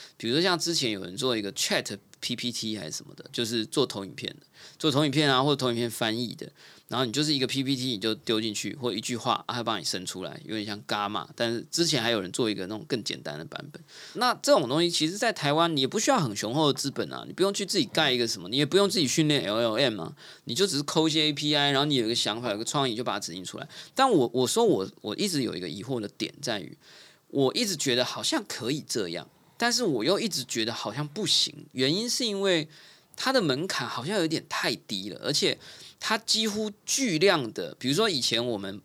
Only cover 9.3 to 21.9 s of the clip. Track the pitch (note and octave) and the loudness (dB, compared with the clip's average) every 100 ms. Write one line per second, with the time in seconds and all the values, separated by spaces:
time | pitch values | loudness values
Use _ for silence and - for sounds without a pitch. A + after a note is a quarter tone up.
9.3 | G#2 - A#2+ A2+ G#2 - F#2+ F2+ F#2 E2 | -2 -2 -4 -2 -2 -2 -4 -6 -8 -10
10.3 | D#2 D2+ A2 G#2 G#2 - G#2+ G2+ G2+ - | -10 -8 -6 -6 -8 -4 -2 -2 -4 -8
11.3 | - A#2 A#2 E2+ D3 E3+ C#3 A2+ A2 F#2 | -4 -2 -2 -4 0 2 2 2 0 0
12.3 | - A2+ F#2+ F#2 G#2+ - A#2+ - C3 - | -2 -2 -2 -6 -8 -4 -4 -4 -8 -8
13.3 | D2+ A2 - - - - - - - B3 | -10 -10 -12 -12 -16 -20 -20 -12 -2 -2
14.3 | - - B3+ A#2+ D3+ F3 E3+ D#3 G3+ A#3 | 0 4 4 6 2 2 2 0 0 -2
15.3 | - D3 D3+ E3+ D3 B2+ G#3+ D4 B3+ B2+ | 0 2 4 4 2 0 2 4 4 2
16.3 | G2+ G#2+ C#3 D3+ - C#3 A#2 D#2 B1+ A#1+ | -2 -2 2 2 2 -2 -4 -6 -6 -8
17.3 | - G3 G3 F#3 - F#3 E3 D3 B2 A#2 | 0 0 2 -2 0 0 2 4 4 2
18.3 | F#2+ F2 C3 C#3+ F#3+ G3+ G3 B2+ - D3+ | -2 -2 0 4 4 4 2 2 4 4
19.3 | C#3+ F#2 A2 A#2 A2 D3+ G#2 D#2+ - - | 4 2 2 2 4 2 0 -8 -10 -20
20.3 | - - B2 G3 C#3 C#3+ E3 D#3+ D#3 D3+ | -16 -6 0 0 0 2 4 4 4 2
21.3 | C#3+ D3 D3 C#3+ C3+ D3 | 2 2 4 4 4 4